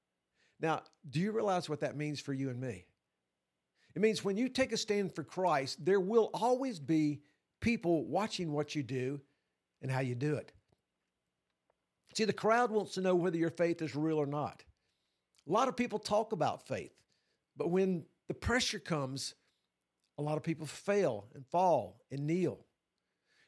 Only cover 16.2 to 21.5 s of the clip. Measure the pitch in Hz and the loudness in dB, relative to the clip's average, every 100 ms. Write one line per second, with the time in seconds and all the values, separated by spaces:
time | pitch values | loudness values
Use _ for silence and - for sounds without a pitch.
16.2 | 220 185 131 - - 107 - - _ _ | 0 0 0 0 -6 -6 -6 -14 _ _
17.2 | _ _ _ 135 165 190 190 175 - _ | _ _ _ -6 0 2 2 0 -6 _
18.2 | - - 202 240 - 202 - 156 131 135 | -12 -6 0 2 0 -4 -2 -2 -2 -6
19.2 | - - _ _ _ _ _ _ _ - | -8 -12 _ _ _ _ _ _ _ -6
20.2 | 147 151 165 156 151 - - 202 160 104 | -2 -2 -2 -4 -6 -6 0 4 4 0
21.2 | 104 - 127 | -6 -18 -2